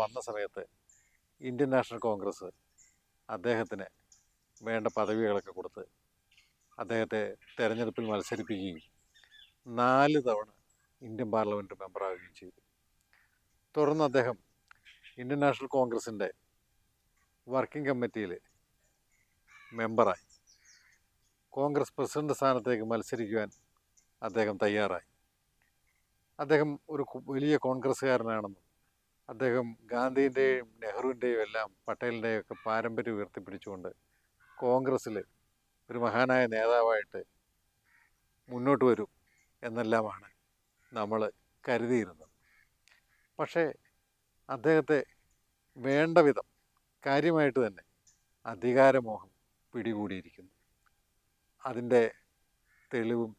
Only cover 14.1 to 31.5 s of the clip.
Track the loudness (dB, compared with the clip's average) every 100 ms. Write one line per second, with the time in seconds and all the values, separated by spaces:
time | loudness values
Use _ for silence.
14.1 | 2 0 -2 _ _ _ _ -20 -20 -20
15.1 | -12 -4 0 2 0 -2 0 0 -2 -6
16.1 | -6 -6 -6 _ _ _ _ _ _ _
17.1 | _ _ _ -6 -4 -4 -4 -4 -2 -2
18.1 | -4 -8 -8 _ _ _ _ _ _ _
19.1 | _ _ _ _ -20 -14 -6 -2 4 4
20.1 | 2 _ _ _ _ _ -20 _ _ _
21.1 | _ _ _ _ -2 0 0 -2 -4 -4
22.1 | -4 -4 0 2 0 0 -2 -2 -4 -4
23.1 | -6 -2 -2 -4 _ _ _ _ _ _
24.1 | -12 -6 0 0 2 0 2 0 -2 -10
25.1 | _ _ _ _ _ _ _ _ _ _
26.1 | _ _ -8 2 4 4 -2 -8 -6 -6
27.1 | -8 -6 -2 2 2 2 0 0 0 2
28.1 | 2 0 -4 -6 -10 _ _ _ _ _
29.1 | _ -16 -4 0 0 -2 -8 -6 -2 0
30.1 | 2 2 4 2 2 -4 -10 -8 -4 -4
31.1 | -2 0 0 0